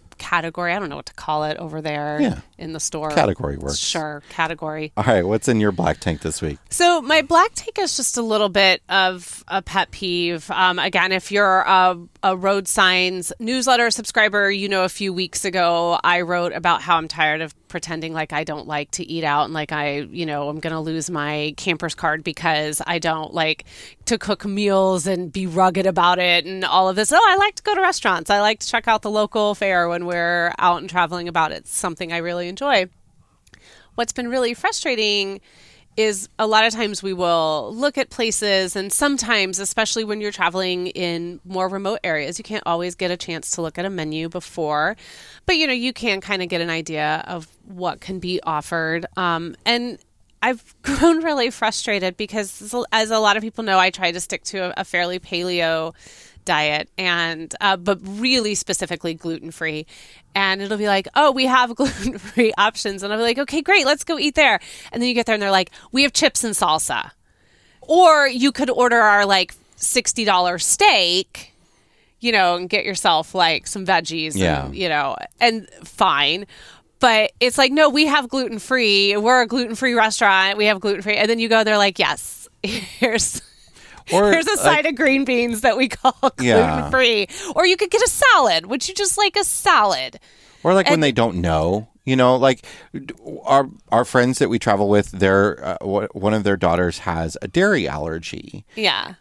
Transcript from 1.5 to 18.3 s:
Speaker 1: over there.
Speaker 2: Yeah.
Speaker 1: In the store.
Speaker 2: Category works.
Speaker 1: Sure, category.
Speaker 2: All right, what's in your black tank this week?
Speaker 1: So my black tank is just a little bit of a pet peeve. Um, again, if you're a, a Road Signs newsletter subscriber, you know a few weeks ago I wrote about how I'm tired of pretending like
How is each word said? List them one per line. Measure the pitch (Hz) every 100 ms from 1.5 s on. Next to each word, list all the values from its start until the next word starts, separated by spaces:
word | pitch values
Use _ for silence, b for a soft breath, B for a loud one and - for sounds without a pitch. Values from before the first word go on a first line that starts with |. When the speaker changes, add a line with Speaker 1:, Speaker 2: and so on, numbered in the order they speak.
| 156
Speaker 1:
over | 160 156
there. | 156 147 147 151
Speaker 2:
Yeah. | 262 - - -
Speaker 1:
In | 165
the | 160
store. | - 160 156
Speaker 2:
Category | 151 131 - 71 71
works. | 69 71
Speaker 1:
Sure, | - 170 151 147 -
category. | - 160 160 156 156 156 -
Speaker 2:
All |
right, | 117 107 90
what's | 110 -
in | 113
your | 104
black | 87 85 78
tank | 90 78
this | 80 -
week? | 80 71 _
Speaker 1:
So | - 349 339
my | 247 311
black | 285 339 440
tank | - - -
is | 370 -
just | 247 247
a |
little | 226 214 208
bit | 190 190 175 -
of | 190 185 180 175 - -
a | 185
pet | - 190 -
peeve. | - 190 175 170 165 -
Um, | 185 185 180
again, | 165 180 185
if | 190 -
you're | 202 202 190
a, | - 185 185 175 175 _
a | 190 185
Road | 196 196 190
Signs | - 185 185 180 185 170 -
newsletter | 226 254 247 240 233
subscriber, | 220 214 - 214 208 196
you | 196 196
know | 190
a | 185
few | - 196
weeks | 175 180 - 196
ago | 185 170 170 170 170
I | 175 175
wrote | 170 175 175
about | - 175 170
how | 180 165
I'm | 160
tired | 160 156 156
of | 160 - _
pretending | 170 - 165 160
like | 160 156